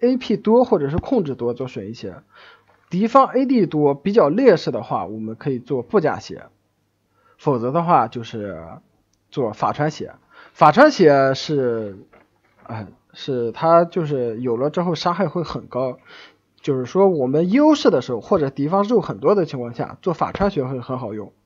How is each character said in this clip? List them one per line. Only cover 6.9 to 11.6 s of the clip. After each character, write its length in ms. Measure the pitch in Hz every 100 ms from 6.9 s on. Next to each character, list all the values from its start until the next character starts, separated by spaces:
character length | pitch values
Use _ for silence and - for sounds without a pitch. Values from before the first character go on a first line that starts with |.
| _ _ _ _ _
否 200 | 156 123
则 140 | 120
的 120 | 165
话 240 | 170 151 113
就 160 | 123
是 380 | 117 113 101 80 82 107 _ _ _ _ _
做 240 | - 113
法 180 | - 104
穿 200 | 113 151
鞋。 220 | - 92 - _ - -
法 220 | - 156
穿 180 | 202 302
鞋 420 | - 156 139 135
是， 640 | 135 - 147